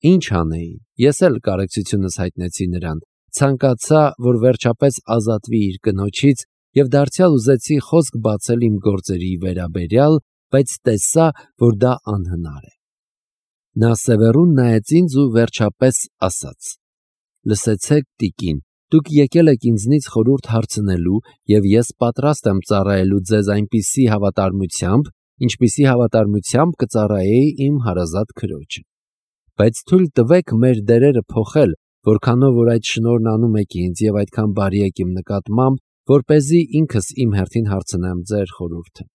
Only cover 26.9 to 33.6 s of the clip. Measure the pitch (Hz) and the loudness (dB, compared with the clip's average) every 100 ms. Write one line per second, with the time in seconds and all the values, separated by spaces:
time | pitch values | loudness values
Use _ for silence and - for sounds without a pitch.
26.9 | 113 104 104 95 117 143 156 139 147 113 | 0 0 0 2 2 2 0 -2 -2 -2
27.9 | 90 87 90 110 - 101 76 73 - _ | -2 -4 -4 -6 -8 -10 -10 -14 -18 _
28.9 | _ _ _ _ _ _ - 104 117 - | _ _ _ _ _ _ 2 2 2 0
29.9 | 180 175 - 117 175 - 113 123 120 104 | 2 2 2 4 2 2 0 2 0 2
30.9 | 117 143 123 101 113 107 156 123 78 _ | 4 4 2 -2 -4 -2 2 0 0 _
31.9 | _ - 107 - 120 135 120 117 117 - | _ -2 0 0 2 2 4 2 0 -2
32.9 | - 113 120 113 110 117 107 | -4 0 0 0 0 0 0